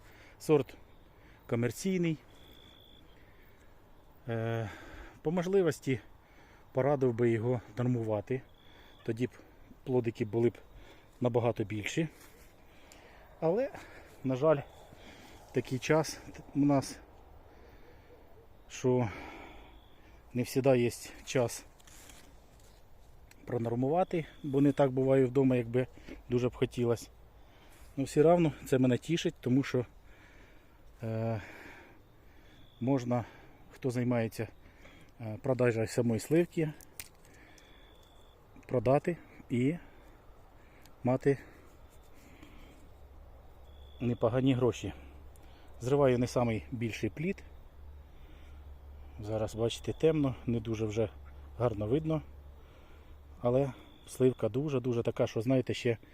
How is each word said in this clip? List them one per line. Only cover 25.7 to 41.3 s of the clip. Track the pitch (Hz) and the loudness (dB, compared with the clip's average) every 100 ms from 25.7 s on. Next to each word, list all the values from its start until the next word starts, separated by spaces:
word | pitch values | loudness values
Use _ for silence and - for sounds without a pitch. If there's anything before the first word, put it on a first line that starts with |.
| 123 127 - - - - | -2 -2 -8 -18 -16 -2
дуже | 123 123 | 0 0
б | |
хотілося. | - - - 120 117 - - - - - - - - - - | 0 -2 0 0 0 -4 -20 -20 -20 -20 -20 -20 -20 -12 -6
Ну, | |
все | 131 151 | 0 4
равно | 156 175 160 - - | 6 6 4 0 0
це | 131 | 4
мене | 127 120 | 4 2
тішить, | - 170 - - | 0 -2 -2 -2
тому | 120 131 | 2 2
що, | 135 127 117 - - - - - - - - - - - | 2 -2 -4 -12 -20 -20 -20 -20 -20 -20 -20 -20 -20 -10
е, | 113 110 113 110 - - - - - - - - - - - - - - | -6 -2 -2 -4 -8 -16 -20 -20 -20 -20 -20 -20 -20 -20 -20 -20 -20 -4
можна, | 117 139 120 123 - - - - - | 0 0 2 -2 -2 -12 -20 -20 -20
хто | - 135 | -6 -2
займається, | 123 123 123 113 - 110 - - - - - - - | 0 2 2 0 -4 -10 -12 -20 -20 -20 -20 -20 -14
е, | 113 107 | -12 -4
продажею | 135 123 123 113 110 | -2 2 2 2 0
самої | - 120 110 | 0 2 0
сливки, | - 160 175 170 151 - - - - - - - - - - - - - - - - - - - - | 2 2 2 0 -2 -4 -16 -18 -18 -20 -20 -20 -20 -20 -20 -20 -20 -20 -20 -20 -20 -20 -20 -20 -4
продати | 123 113 143 175 170 - - - | 0 4 4 2 -4 -10 -20 -4
і | 120 131 170 - - - - - - - - - - - - | 0 0 -2 -10 -20 -20 -20 -20 -20 -20 -20 -20 -20 -20 -6
мати | 123 131 139 | -2 0 2